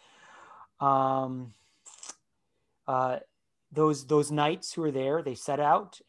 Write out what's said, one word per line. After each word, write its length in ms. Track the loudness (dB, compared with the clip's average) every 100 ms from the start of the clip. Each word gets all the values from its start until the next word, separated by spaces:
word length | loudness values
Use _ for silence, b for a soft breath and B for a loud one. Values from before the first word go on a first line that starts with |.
| b b b b b b b -2
Um, 760 | 2 2 2 0 -4 -8 -12 -18 _ _ -20 -20 -20 -20 _ _ _ _ _ _ -4
uh, 300 | 0 0 -2 -8 _ _ _ _
those, 340 | 2 2 2 2
those 260 | 2 2
knights 400 | 2 0 0 -6
who 120 | -4
are 80 | -2
there, 320 | -2 0 -2
they 100 | -2
set 260 | -6 -4 0
out 400 | 4 4 0 -16